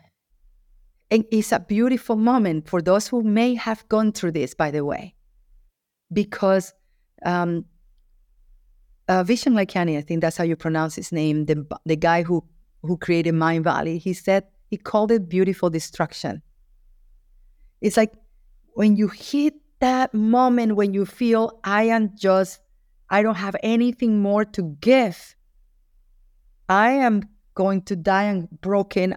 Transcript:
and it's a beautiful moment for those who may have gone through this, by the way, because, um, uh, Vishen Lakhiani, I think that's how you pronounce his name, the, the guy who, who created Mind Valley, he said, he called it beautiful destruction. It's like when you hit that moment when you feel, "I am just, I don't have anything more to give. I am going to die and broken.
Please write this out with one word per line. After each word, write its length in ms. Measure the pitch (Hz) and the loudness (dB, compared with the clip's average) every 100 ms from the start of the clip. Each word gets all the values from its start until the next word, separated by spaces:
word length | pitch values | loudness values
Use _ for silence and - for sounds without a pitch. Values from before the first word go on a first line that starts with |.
| _ _ _ _ _ _ _ _ _ _ - | _ _ _ _ _ _ _ _ _ _ -2
and 140 | 220 220 | -2 0
it's 200 | 214 202 | -2 0
a 80 | 185 | -2
beautiful 560 | 175 208 247 254 - 220 | -2 0 2 0 -2 0
moment 520 | 226 254 196 156 156 | 2 2 2 -2 -4
for 140 | 180 | -2
those 260 | 165 196 - | 2 0 0
who 140 | 247 | -2
may 320 | 220 208 247 | 0 2 0
have 340 | 240 226 214 - | -2 -4 -8 -2
gone 240 | 214 214 | 0 0
through 200 | 208 175 | 0 -4
this, 200 | 160 127 | -2 -4
by 180 | - 156 | -4 -2
the 140 | 147 | -2
way, 300 | 143 - 175 _ _ _ _ _ _ _ _ _ - | -4 -6 -10 _ _ _ _ _ _ _ _ _ -6
because, 600 | 175 208 - 196 190 180 _ _ _ _ - | -4 -4 -2 0 2 -2 _ _ _ _ -10
um, 400 | - 175 175 170 - _ _ _ _ _ _ _ _ - _ _ _ _ - | -4 -2 -2 -4 -8 _ _ _ _ _ _ _ _ -20 _ _ _ _ -2
uh, 160 | 185 | 0
Vishen 300 | 180 240 285 | 0 0 2
Lakhiani, 420 | 220 190 190 170 147 | 0 0 -2 -2 -4
I 60 | |
think 180 | 147 165 | -4 -2
that's 160 | 165 - | -2 -2
how 80 | |
you 100 | 170 | -4
pronounce 400 | 160 165 160 160 | -2 -2 -2 -4
his 160 | - - | -6 -8
name, 360 | 165 156 151 151 | -4 -2 -2 -2
the, 200 | 151 147 - 160 | -4 -4 -8 -4
the 100 | 156 | 0
guy 260 | 165 170 | 2 2
who, 220 | 170 170 - _ _ _ | 0 -2 -4 _ _ _
who 140 | 156 175 | -6 -4
created 360 | - 170 165 | 0 0 2
Mind 320 | 160 160 165 | 2 2 0
Valley, 340 | 160 135 156 165 | 0 -2 -2 -4
he 140 | 185 | -6
said, 320 | 180 - 196 - _ - | -4 0 0 -2 _ -12
he 80 | 208 | -10
called 340 | - 214 214 | -4 0 2
it 180 | 226 170 | 0 0
beautiful 420 | 180 185 185 175 | 0 0 0 0
destruction. 720 | 160 - - 160 - 143 104 - _ _ _ _ _ _ _ _ _ - _ - - | -2 -6 -6 -6 -6 -10 -10 -14 _ _ _ _ _ _ _ _ _ -20 _ -20 -4
It's 160 | 202 226 | 0 2
like 160 | 220 - _ _ _ _ _ | 2 -2 _ _ _ _ _
when 220 | - 214 208 | 0 2 4
you 120 | 208 | 0
hit 460 | - - 285 302 294 _ - | -4 -6 0 0 -2 _ -2
that 320 | 254 254 254 | 0 2 0
moment 640 | 220 220 247 254 240 226 208 | 0 2 4 4 4 2 0
when 160 | 202 | 0
you 140 | 196 196 | 0 -4
feel, 540 | - 240 226 226 - | -2 0 2 0 -4
"I 200 | 196 208 | -2 0
am 320 | 226 226 214 208 | 2 2 0 0
just, 440 | 190 190 185 - _ _ _ _ - | 2 2 2 -6 _ _ _ _ -2
I 140 | 196 | 0
don't 140 | 220 185 | 2 0
have 200 | 196 - | -4 -4
anything 580 | 220 233 240 240 233 208 | 0 0 0 0 0 2
more 240 | 202 208 | 2 2
to 320 | 214 202 165 147 | 0 -4 -6 -2
give. 560 | 214 262 220 - - _ _ _ _ _ _ _ _ _ _ _ _ _ - | 4 4 4 -4 -16 _ _ _ _ _ _ _ _ _ _ _ _ _ 0
I 220 | 190 226 | 2 2
am 320 | 269 247 208 208 _ _ | 2 2 0 -4 _ _
going 280 | - 190 190 | -2 0 -2
to 140 | 190 190 | -4 -4
die 280 | 180 190 | 0 0
and 240 | 208 196 165 - | 0 -2 -6 -10
broken. 560 | 185 202 196 196 185 | -2 -2 0 0 -2